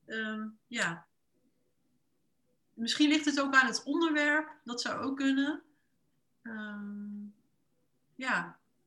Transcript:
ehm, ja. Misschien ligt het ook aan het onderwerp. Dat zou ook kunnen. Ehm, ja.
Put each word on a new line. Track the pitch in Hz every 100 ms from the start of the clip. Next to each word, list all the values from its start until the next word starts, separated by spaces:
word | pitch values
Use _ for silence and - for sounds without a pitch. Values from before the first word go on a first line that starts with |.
| -
ehm, | 220 220 214 214 220 -
ja. | 233 180 165 - _ _ _ _ _ _ _ _ _ _ _ _ _ _ _ _
Misschien | - 233 - 302
ligt | 311 302
het | 285
ook | 277 262
aan | 247
het | -
onderwerp. | 269 320 330 302 294 302 311 -
Dat | - 240
zou | 233 -
ook | 277 269
kunnen. | 269 269 285 311 _ _ _ _ _ _ _ _
Ehm, | 233 220 214 208 202 208 208 208 208 - _ _ _ _ _ _ _ -
ja. | 262 190 170 - _ _